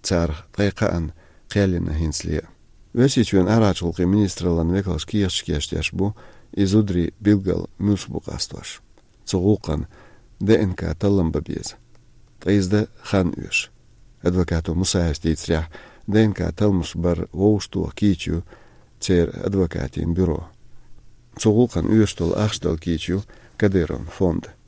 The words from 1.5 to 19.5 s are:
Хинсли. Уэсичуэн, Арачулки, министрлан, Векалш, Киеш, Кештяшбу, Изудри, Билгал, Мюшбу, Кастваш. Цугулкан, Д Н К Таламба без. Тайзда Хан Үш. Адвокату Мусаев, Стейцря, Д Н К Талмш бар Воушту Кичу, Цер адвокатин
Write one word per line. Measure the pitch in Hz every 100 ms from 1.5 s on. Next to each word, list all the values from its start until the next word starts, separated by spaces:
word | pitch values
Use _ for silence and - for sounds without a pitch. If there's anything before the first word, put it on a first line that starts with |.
| 104 98 87 85
Хинсли. | 80 80 71 80 78 - _ - - -
Уэсичуэн, | 120 135 127 110 98 92
Арачулки, | 113 107 87 87 82
министрлан, | 90 104 98 - 87 85 82
Векалш, | 95 98 78
Киеш, | - 104 95 -
Кештяшбу, | - 73 - 80 - 87 101 - - - -
Изудри, | - 98 107 101 87 82 -
Билгал, | 101 104 95 85 87 -
Мюшбу, | 101 98 - -
Кастваш. | - - - - - - _ - _ _
Цугулкан, | - 92 95 101 - 76 - - - - - -
Д | 98 110
Н | 101
К | 87 85
Таламба | 82 101 98 82 73
без. | 76 - - - _ - _ - - _
Тайзда | 87 101 92 104 107 -
Хан | - 98 87 -
Үш. | - - - _ _ - - _
Адвокату | 90 90 85 85 80
Мусаев, | 82 92 92 85 78
Стейцря, | 85 78 - 80 78 - - - -
Д | 104
Н | 110
К | 95 85
Талмш | 82 107 92 78
бар | 85 87 85 85
Воушту | 85 101 104 - 95 82
Кичу, | - 104 92 - 82 - - - - - _
Цер | - 90 85 -
адвокатин | -